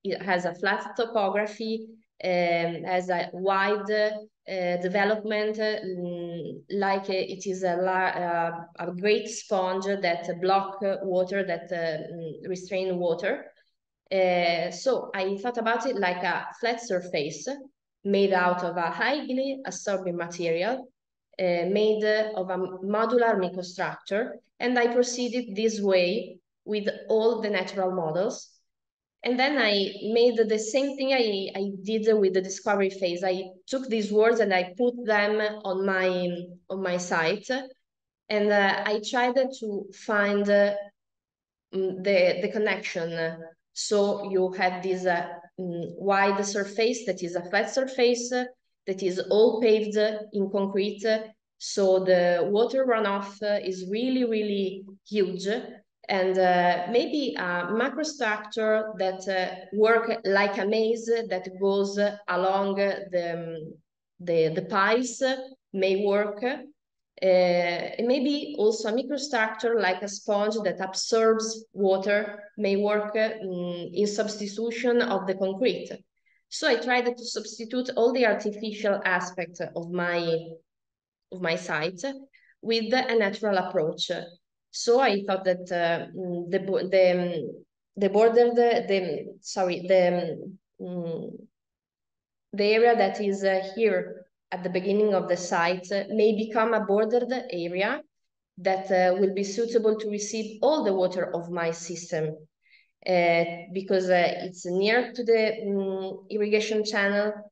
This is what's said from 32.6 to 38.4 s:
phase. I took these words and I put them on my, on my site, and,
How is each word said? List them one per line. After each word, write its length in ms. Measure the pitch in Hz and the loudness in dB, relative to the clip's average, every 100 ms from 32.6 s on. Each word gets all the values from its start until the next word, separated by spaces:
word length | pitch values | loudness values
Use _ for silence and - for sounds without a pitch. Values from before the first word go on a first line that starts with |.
| 220 202 190 | 0 2 2
phase. 360 | 196 185 175 | 0 -4 -2
I 220 | 190 185 185 - - | -2 -2 -6 -16 -6
took 220 | 262 254 | -6 -2
these 240 | 220 202 | -2 2
words 260 | 208 226 233 | 4 6 4
and 160 | 202 | 4
I 200 | 185 180 - | 2 0 0
put 160 | 247 240 | 0 0
them 360 | 208 208 208 214 214 214 | 0 2 2 2 0 -4
on 200 | 196 185 | -4 -2
my, 440 | 196 190 185 180 180 175 180 - _ | 0 2 2 0 -2 -4 -10 -16 _
on 120 | 196 | -6
my 140 | 185 180 | -2 -4
site, 520 | 180 180 160 208 - 262 269 - _ _ _ _ - | 0 0 0 -2 -4 -6 -6 -16 _ _ _ _ -4
and, 240 | 214 | 0